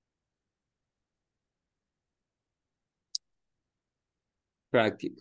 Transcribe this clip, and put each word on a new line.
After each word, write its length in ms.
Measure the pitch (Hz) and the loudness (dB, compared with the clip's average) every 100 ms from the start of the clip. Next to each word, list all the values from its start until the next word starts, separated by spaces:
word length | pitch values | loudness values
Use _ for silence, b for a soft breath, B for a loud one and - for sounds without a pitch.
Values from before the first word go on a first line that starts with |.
| _ _ _ _ _ _ _ _ _ _ _ _ _ _ _ _ _ _ _ _ _ _ _ _ _ _ _ _ _ _ _ - _ _ _ _ _ _ _ _ _ _ _ _ _ _ _ | _ _ _ _ _ _ _ _ _ _ _ _ _ _ _ _ _ _ _ _ _ _ _ _ _ _ _ _ _ _ _ -12 _ _ _ _ _ _ _ _ _ _ _ _ _ _ _
practice, 480 | 127 110 - - - | 2 2 0 -8 -10